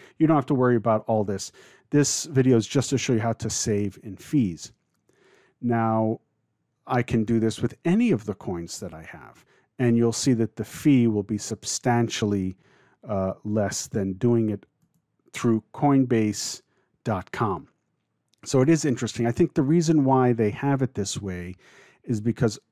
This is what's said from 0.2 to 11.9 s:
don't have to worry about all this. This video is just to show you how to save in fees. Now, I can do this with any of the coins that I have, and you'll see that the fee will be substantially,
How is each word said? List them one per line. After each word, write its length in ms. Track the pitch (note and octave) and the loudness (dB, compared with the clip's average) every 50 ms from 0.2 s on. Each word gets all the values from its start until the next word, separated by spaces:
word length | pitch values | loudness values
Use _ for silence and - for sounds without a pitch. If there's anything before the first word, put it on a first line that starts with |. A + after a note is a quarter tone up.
| D#3+ | 2
don't 100 | D3+ D#3+ | 4 4
have 100 | D3 C3 | 4 2
to 80 | - D3+ | 0 0
worry 220 | B2+ B2+ B2 B2 | 2 2 4 2
about 280 | A#2 G2+ A#2 A2 G#2+ - | 2 2 2 0 0 0
all 180 | - A2+ A2 G#2 | -2 -2 -2 -2
this. 280 | F#2+ G2+ F#2+ - - - - - - _ _ _ _ | -2 -4 -6 -8 -12 -16 -20 -20 -20 _ _ _ _
This 340 | - D3 C#3+ C#3 - - - | 2 2 2 2 0 -4 -6
video 320 | D#3 D3+ C3+ B2+ C3 B2+ | -2 0 2 4 4 4
is 100 | A2+ G#2+ | 4 2
just 240 | - - C#3+ - - | 2 -2 -2 -2 0
to 80 | C#3 B2 | -2 -2
show 160 | - - B2+ | 0 0 0
you 60 | A2 | 0
how 140 | G#2+ A#2 A2 | 0 -2 -4
to 140 | - - A2+ | -4 -6 -6
save 500 | - - - A#2+ G#2+ G#2 G#2 G2 F#2 - - | -6 -4 -2 -2 -2 -2 -2 -4 -6 -10 -16
in 140 | A2 F#2+ | -16 -16
fees. 560 | - - - - D3 A#2+ F#2+ E2 D2 - - _ _ _ _ _ _ _ _ _ _ _ _ _ _ _ _ _ _ - | -16 -8 -2 0 0 0 0 -2 -6 -12 -18 _ _ _ _ _ _ _ _ _ _ _ _ _ _ _ _ _ _ -4
Now, 580 | A#2+ A#2+ A#2 A2+ A2+ A2 A2+ A2 A2 A2+ - _ _ _ _ _ _ _ _ _ _ _ _ _ | -2 0 0 2 2 2 2 0 0 -2 -4 _ _ _ _ _ _ _ _ _ _ _ _ _
I 160 | - C3 B2 A#2+ | -4 -2 -2 0
can 220 | - - A#2+ G#2+ | 0 0 -2 0
do 160 | G2+ A#2 A2+ | 0 0 0
this 220 | G#2+ A2 G#2+ - A#2+ | 0 0 -2 -2 -4
with 120 | A2+ - - - | -6 -6 -4 -2
any 260 | E3 F3+ A3 B3 A#3 | 0 2 2 2 2
of 140 | F3 G#2+ G#2+ | 2 0 -2
the 80 | G#2 G2 | -4 -10
coins 460 | - - - F#2 E2+ E2+ E2 - - | -8 -8 -8 -8 -8 -8 -10 -12 -12
that 120 | - F2+ E2 | -12 -12 -14
I 100 | D#2+ D#2+ | -14 -16
have, 400 | - - D#2 - - - _ _ _ _ _ _ _ _ - | -16 -18 -20 -20 -20 -20 _ _ _ _ _ _ _ _ 0
and 180 | B2+ A#2+ A#2 | 2 2 4
you'll 160 | A#2 A#2 A#2 A2 | 4 2 2 0
see 220 | - - C#3 B2+ | 0 0 2 2
that 220 | A2+ A2+ G#2+ _ | 2 0 -2 _
the 80 | - G#2+ | -8 -10
fee 420 | - - - - D3+ C#3 B2+ A#2+ | -10 -8 -2 2 4 6 6 6
will 160 | A#2 G#2+ G#2 G2 | 4 2 0 -2
be 160 | G2 G#2+ G2+ | -4 -4 -6
substantially, 1200 | - - G#2+ - - - - - - B2 | -6 -8 -10 -10 -8 -8 -8 -4 0 0